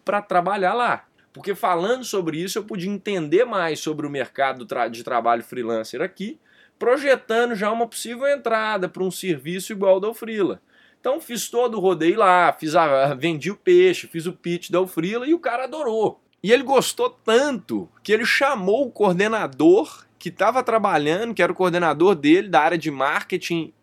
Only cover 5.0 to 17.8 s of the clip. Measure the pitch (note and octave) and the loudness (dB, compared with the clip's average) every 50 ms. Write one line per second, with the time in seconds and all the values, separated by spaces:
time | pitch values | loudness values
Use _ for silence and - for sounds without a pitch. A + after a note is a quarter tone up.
5 | B2 - B2+ A#2+ A#2 A#2 A#2+ A#2 A2+ - B2+ B2 A#2 A2+ A#2 A2 A2 - - B2+ | -8 -4 -4 0 2 2 0 0 -2 -6 -8 -8 -6 -4 -4 -4 -6 -6 -8 -6
6 | E3 F#3+ - - F#3+ A3 D#4+ - _ _ _ _ _ _ _ _ - A#3 B3+ D4 | -8 -8 -8 -10 -12 -12 -12 -14 _ _ _ _ _ _ _ _ 0 0 0 2
7 | C4+ C#4+ B3+ - - - A3 A#3 A#3+ A#3+ A#3 F#3 G#3 G#3 A3 A#3 A#3 A3+ - - | 2 0 0 0 0 -2 0 0 0 0 -2 -2 -2 -2 -2 -2 -4 -4 -6 -8
8 | - A3+ A#3+ A#3+ C4+ C#4 C#4+ C#4 - C#4+ A3+ A3 A3 G#3+ G#3+ G3+ F3+ F3 - G3 | -10 -10 -8 -4 -2 -2 -2 -2 -2 -2 -2 0 0 -2 -2 -2 -4 -6 -4 -6
9 | F#3+ F#3 F3 - - F#3 D#3+ C3+ B2+ D#3+ F3+ F#3 F3+ - A3 F#3+ G3+ G3 F#3+ F#3+ | -6 -6 -6 -4 -4 -4 -4 -4 -6 -8 -8 -8 -8 -10 -6 0 2 4 4 4
10 | G3 G#3+ A#3 - A3+ A3 A3+ G#3+ F#3+ C3+ G2 - _ _ _ _ _ _ _ _ | 2 -2 -6 -8 -10 -8 -4 -2 -2 -2 -4 -6 _ _ _ _ _ _ _ _
11 | - B3 C#4 E4 - - A#3+ G#3+ - - - A#3+ B3 A#3+ A3 G#3+ F3+ F#3+ F3+ D#3+ | -4 -4 -4 -4 -6 -8 -8 -8 -8 -4 -2 0 0 0 -2 0 0 0 2 2
12 | D#3+ E3+ G3 G#3+ G#3 F#3+ F3+ F3+ F3 D3+ - - D#3+ D#3 D3+ F3 D#3+ D3+ C#3 C3+ | 2 2 2 4 4 6 6 6 4 4 2 0 -4 0 2 2 4 4 4 2
13 | C3+ C#3+ C#3+ B2+ C#3 E3+ E3 D3 C3 F3 G#3 - _ F#3 F3 F3+ F#3 F#3 E3+ - | 2 2 0 -2 -2 -4 -4 -4 -6 -8 -8 -2 _ 4 6 6 6 6 4 0
14 | - - - E3 D#3 F#3 - - - E3+ F3 F3 - - E3+ F3 F#3+ F3+ - E3 | -4 -10 -12 -10 -8 -8 -10 -8 -6 -6 -6 -6 -4 -2 -2 -2 -2 -2 -4 -4
15 | D#3+ F#3+ A3 A#3+ B3 C#4+ E4 F4 - A#3+ A#3 A#3+ B3+ B3+ - G#3+ C#4 A#3 A3 A3 | -4 -4 -4 -4 -2 0 -2 0 0 -2 -4 -4 -4 -6 -8 -6 -4 -4 -2 0
16 | G#3 - - - _ _ _ _ - F#3 A#3 C4 C4 A#3+ C#4 B3 E3 - - - | 0 -2 -2 -6 _ _ _ _ 0 2 2 2 2 2 2 2 2 0 -2 -2
17 | A#3+ B3 - _ _ - A3 A#3+ C#4+ D4 C4 G3 - - A2+ G3 | -4 -4 -4 _ _ 2 2 4 4 2 -2 -4 -6 -8 -8 -8